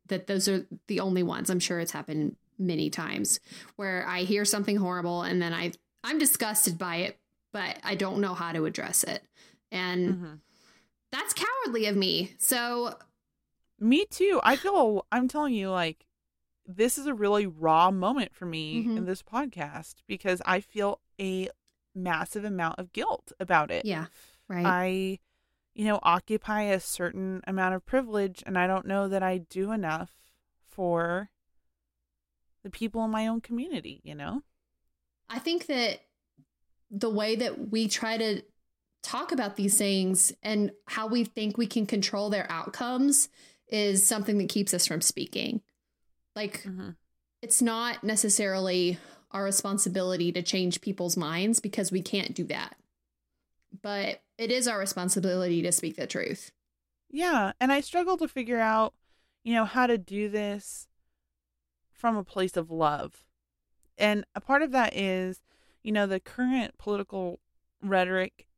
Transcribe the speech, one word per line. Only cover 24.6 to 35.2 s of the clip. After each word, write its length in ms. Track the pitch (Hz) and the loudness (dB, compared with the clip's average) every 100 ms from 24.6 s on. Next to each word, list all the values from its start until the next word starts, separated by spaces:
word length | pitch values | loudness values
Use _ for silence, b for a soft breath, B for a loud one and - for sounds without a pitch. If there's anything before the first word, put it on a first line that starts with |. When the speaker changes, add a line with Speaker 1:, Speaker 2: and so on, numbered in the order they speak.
| 180 | 2
Speaker 2:
I, 540 | 180 185 185 190 190 _ _ _ _ _ - | 4 2 0 -2 -6 _ _ _ _ _ -2
you 100 | 214 | 0
know, 140 | 208 | 2
occupy 600 | - 175 - 214 - 214 | 4 2 2 -2 0 -2
a 160 | 208 190 | 2 0
certain 640 | - - 175 190 190 185 - | -2 -4 -4 -4 -6 -6 -4
amount 300 | 190 185 185 | 0 0 -2
of 100 | - | 0
privilege, 580 | 262 240 214 196 180 - | 0 0 0 -2 -4 -4
and 120 | 185 | 0
I 80 | 180 | 2
don't 180 | 190 190 | 0 0
know 200 | 196 196 | -2 0
that 140 | 196 | 0
I 140 | 190 185 | 0 -2
do 340 | 170 185 196 | -4 -4 -2
enough 400 | 220 170 160 175 _ _ _ _ _ _ | -2 -2 -4 -6 _ _ _ _ _ _
for 640 | - 180 170 170 175 202 _ _ _ _ _ _ _ _ _ _ _ _ _ | -4 0 2 2 -2 -6 _ _ _ _ _ _ _ _ _ _ _ _ _
the 60 | 196 | -16
people 340 | - 226 226 220 | -6 -4 -2 -2
in 60 | |
my 160 | 220 220 | 0 0
own 120 | 226 | -2
community, 600 | 220 233 320 254 - 139 | -4 -6 -4 -6 -8 -14
you 120 | 151 147 | -14 -12
know? 260 | 147 240 - _ _ _ _ _ _ _ | -8 -8 -8 _ _ _ _ _ _ _